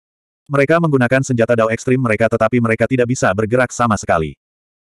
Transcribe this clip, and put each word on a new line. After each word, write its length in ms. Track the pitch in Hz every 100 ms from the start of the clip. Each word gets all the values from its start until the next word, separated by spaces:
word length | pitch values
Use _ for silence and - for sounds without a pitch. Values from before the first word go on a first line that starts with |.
| _ _ _ _ -
Mereka 320 | 143 139 165
menggunakan 400 | 165 139 120 131
senjata 320 | 131 120 113 120
dao 160 | 113
ekstrim 300 | 113 - 127
mereka 260 | 123 107 113
tetapi 320 | 117 110 123
mereka 240 | 117 113
tidak 240 | 113 131 120
bisa 240 | 127 117
bergerak 400 | 95 110 123 123
sama 240 | - 120 101
sekali. 400 | - 87 78 69 _ _ _ _